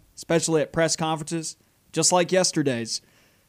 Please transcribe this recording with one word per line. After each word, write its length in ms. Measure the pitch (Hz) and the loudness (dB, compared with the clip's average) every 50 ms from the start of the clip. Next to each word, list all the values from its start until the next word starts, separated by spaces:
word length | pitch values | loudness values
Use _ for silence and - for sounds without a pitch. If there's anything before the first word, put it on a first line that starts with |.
| _ _ _ | _ _ _
especially 460 | - - - 165 170 165 - 165 156 139 | -16 -4 0 0 2 2 2 2 2 0
at 100 | - - | 0 0
press 240 | 165 165 160 - | 0 0 0 0
conferences, 640 | - 170 156 160 156 156 - 165 165 156 - - - _ _ _ _ _ _ - | -2 -2 -2 -4 -4 -6 -6 -8 -8 -8 -8 -12 -14 _ _ _ _ _ _ -2
just 200 | 156 160 - 185 | 0 2 4 4
like 200 | 180 180 175 180 | 4 2 4 2
yesterday's. 720 | 185 180 - - 165 147 139 127 117 113 110 - - - _ _ _ _ _ _ _ _ | 2 2 2 0 0 0 0 -2 -2 -4 -6 -8 -10 -10 _ _ _ _ _ _ _ _